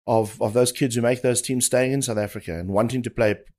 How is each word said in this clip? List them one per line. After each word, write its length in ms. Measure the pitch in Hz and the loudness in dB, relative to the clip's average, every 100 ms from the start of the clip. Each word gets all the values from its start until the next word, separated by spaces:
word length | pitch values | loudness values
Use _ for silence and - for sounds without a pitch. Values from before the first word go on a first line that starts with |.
| - | 0
of, 340 | 113 104 - | 2 0 -2
of 120 | 110 | 0
those 180 | 117 123 | 2 2
kids 240 | - 139 120 | 2 -2 0
who 60 | |
make 200 | 117 123 | 0 2
those 180 | 131 117 | 0 0
teams 260 | - 127 120 | -2 -2 0
staying 260 | 127 127 | 2 2
in 100 | 139 | 0
South 160 | 123 107 | -2 -2
Africa 400 | 104 107 - 82 | -4 -6 -8 -8
and 120 | 90 | -2
wanting 320 | 98 113 127 | 0 0 -2
to 80 | 117 | -4
play, 260 | - 107 101 - | 0 0 0 -6